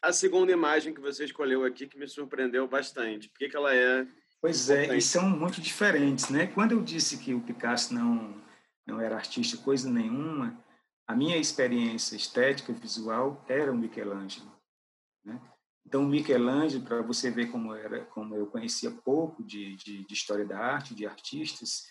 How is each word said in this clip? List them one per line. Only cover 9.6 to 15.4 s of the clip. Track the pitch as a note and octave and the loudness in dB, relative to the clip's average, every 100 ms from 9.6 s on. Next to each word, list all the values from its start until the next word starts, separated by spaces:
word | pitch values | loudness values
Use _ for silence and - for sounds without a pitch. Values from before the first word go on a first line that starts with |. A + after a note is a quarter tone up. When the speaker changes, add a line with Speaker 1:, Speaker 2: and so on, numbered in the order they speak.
| C3+ C3+ C3 | 0 0 2
Speaker 2:
nenhuma, | A#2+ A2 C3 D#3+ D3+ A#2+ - - _ _ _ - | 0 0 -2 -2 -2 -4 -6 -16 _ _ _ -4
a | A#2 | 0
minha | D#3 E3+ | 2 2
experiência | C#3+ - B2+ A#2+ A#2 A2+ - G#2+ | 0 2 2 4 2 0 -4 -4
estética, | - - C3 C#3 - | -2 2 4 2 -4
visual, | A2+ A2+ A#2 A2 A2+ C3+ C#3+ - | -8 -8 -6 -4 -2 -2 -4 -2
era | C3+ C#3+ | 0 2
o | A#2+ | 0
Michelangelo, | A2 - G#2 G2+ G2 - - - _ _ _ _ _ _ G#2 | -2 -6 -6 -6 -8 -12 -16 -20 _ _ _ _ _ _ -14
né? | B2 | -14